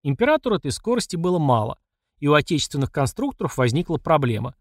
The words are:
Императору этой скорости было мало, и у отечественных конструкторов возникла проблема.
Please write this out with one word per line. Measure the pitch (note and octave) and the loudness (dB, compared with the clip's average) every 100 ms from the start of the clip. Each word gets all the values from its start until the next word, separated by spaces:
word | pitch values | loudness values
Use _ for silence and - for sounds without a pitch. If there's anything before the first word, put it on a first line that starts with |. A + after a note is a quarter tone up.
Императору | C#3+ C3+ B3 D#4 B3 | -2 0 2 2 0
этой | G3 C#3 | -2 -2
скорости | - - A#3+ - E3+ | -6 -2 -2 -2 -4
было | F3 F3+ | 0 0
мало, | C#3+ A#2 G#2+ - _ _ _ _ | 2 2 0 -8 _ _ _ _
и | C#3+ | 2
у | |
отечественных | D3+ - D3+ - D3 C3 | 4 2 -2 -2 -4 -4
конструкторов | D3+ C3+ - C#4 - F#3 - | -2 -2 -2 -6 -4 -6 0
возникла | B2 C3+ F3 D#3 | 0 0 -2 -4
проблема. | - D#3 C3 G#2+ B2 - | 0 2 2 -2 -6 -12